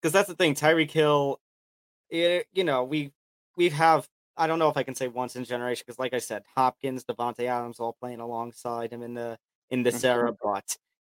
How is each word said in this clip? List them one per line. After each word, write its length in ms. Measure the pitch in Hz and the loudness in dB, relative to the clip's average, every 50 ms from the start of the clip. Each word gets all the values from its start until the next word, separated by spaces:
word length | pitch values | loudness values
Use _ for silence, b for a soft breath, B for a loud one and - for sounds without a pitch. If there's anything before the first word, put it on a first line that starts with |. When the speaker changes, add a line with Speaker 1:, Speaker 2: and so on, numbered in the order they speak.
Speaker 1:
'cause 100 | - 160 | -2 2
that's 160 | 160 196 202 196 | 2 2 2 2
the 60 | 165 | 0
thing, 200 | - 180 156 135 | 2 2 2 2
Tyreek 360 | - 151 156 165 165 156 151 | 4 4 4 4 4 2 2
Hill, 500 | - 160 151 147 147 143 143 139 127 - _ _ _ _ _ _ _ _ _ _ _ _ _ _ | 2 2 4 4 4 4 2 0 -4 -6 _ _ _ _ _ _ _ _ _ _ _ _ _ _
eh, 320 | 165 165 170 175 175 180 - - | -4 0 0 2 0 0 -4 -2
you 120 | _ 190 185 | _ 0 2
know, 200 | 160 135 127 127 | 2 2 0 0
we, 280 | 131 151 151 143 139 - _ _ _ _ _ _ _ _ | 0 -2 -4 -4 -6 -10 _ _ _ _ _ _ _ _
we 120 | 175 175 175 | 2 2 2
have, 380 | 147 147 165 165 160 147 - - _ _ _ _ _ | 4 4 6 6 6 6 2 -4 _ _ _ _ _
I 100 | - 160 156 | -2 -2 0
don't 100 | 160 165 | 2 2
know 100 | 160 151 | 2 2
if 80 | 143 | 2
I 60 | 143 | 0
can 120 | 127 131 127 | -4 -4 -4
say 120 | - 135 123 | -6 -6 -4
once 280 | 117 123 127 120 - | -4 -6 -6 -6 -6
in 60 | 131 | -10
a 40 | 127 | -6
generation, 380 | 110 123 120 120 123 123 - - | -6 -4 -4 -2 -4 -4 -6 -8
'cause 120 | - 117 - | -12 -8 -6
like 140 | 131 123 127 | -6 -4 -4
I 40 | 120 | -4
said, 260 | - - 110 101 - _ _ | -4 -4 -8 -8 -8 _ _
Hopkins, 480 | 135 131 127 - _ - 135 131 127 - | 2 2 2 2 _ -6 -6 -6 -6 -6
Davante 400 | - 117 - 120 120 113 - 120 | -8 -6 -4 -4 -4 -2 -2 -2
Adams 340 | 123 123 123 120 120 113 - | -2 -2 -2 -4 -8 -8 -6
all 120 | 117 117 113 | -6 -8 -6
playing 260 | - 127 123 120 117 | -8 -12 -12 -12 -10
alongside 720 | 117 120 117 117 117 120 117 - - 120 120 117 117 113 | -10 -8 -8 -8 -8 -10 -12 -10 -8 -6 -6 -6 -6 -8
him 100 | 120 120 | -8 -10
in 120 | 120 120 120 | -12 -10 -10
the, 240 | 120 117 117 113 - _ _ _ _ _ _ | -8 -8 -8 -10 -12 _ _ _ _ _ _
in 120 | 127 127 | -2 2
this 140 | 120 123 117 120 | 2 2 2 2
Speaker 2:
Mm-hmm. 40 | 123 | 2
Speaker 1:
era, 260 | 127 123 120 120 120 104 - | 4 4 4 2 2 0 -2
but, 340 | - 104 98 - - - - - _ _ _ _ _ | -4 -2 -2 -4 -4 -8 -10 -12 _ _ _ _ _